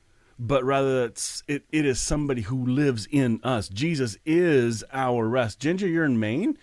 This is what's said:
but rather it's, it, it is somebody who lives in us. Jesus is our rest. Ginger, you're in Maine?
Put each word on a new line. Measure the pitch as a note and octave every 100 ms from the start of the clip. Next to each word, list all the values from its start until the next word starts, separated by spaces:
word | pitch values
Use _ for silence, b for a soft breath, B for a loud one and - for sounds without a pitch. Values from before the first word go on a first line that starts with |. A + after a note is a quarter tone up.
| b b b b
but | A#2 C#3
rather | B2+ C#3 C#3 C3 A#2+
it's, | G2+ - - -
it, | C#3+ -
it | D#3 C#3+
is | B2
somebody | - D3+ D3 B2
who | G2+ C3 B2
lives | B2+ D3 A#2 G2
in | C#3+ B2+ A2+
us. | A#2+ B2 F#2+
Jesus | G2 D#3 D#3+ B2 G2 -
is | E3 F3+ C#3 A#2+ A2+ -
our | C3+ C3 A#2+ A2
rest. | B2+ A2+ -
Ginger, | C#3+ F#3 G3
you're | E3 D#3
in | A#2+
Maine? | G#2+ B2 B3 C#4+